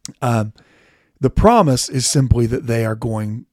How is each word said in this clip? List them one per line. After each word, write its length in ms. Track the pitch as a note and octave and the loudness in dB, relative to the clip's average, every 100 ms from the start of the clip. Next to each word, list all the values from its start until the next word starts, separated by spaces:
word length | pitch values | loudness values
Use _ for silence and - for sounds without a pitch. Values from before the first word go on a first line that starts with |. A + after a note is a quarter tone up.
| - - | -18 -8
um, 320 | B2+ A#2 G#2+ - _ _ _ _ _ - | -2 -2 -2 -8 _ _ _ _ _ -4
the 100 | C3 | -2
promise 580 | - G3+ A#3+ D#3+ B2 - | 4 4 6 4 2 -2
is 200 | C3+ A#2 | -4 -2
simply 380 | D3 C3 A#2+ A#2 | 0 2 2 0
that 200 | A#2+ A#2 | -2 -4
they 180 | A#2 | -2
are 120 | A2 A2 | -2 -4
going, 500 | A#2 A2 G#2+ A2+ - | -6 -6 -6 -10 -14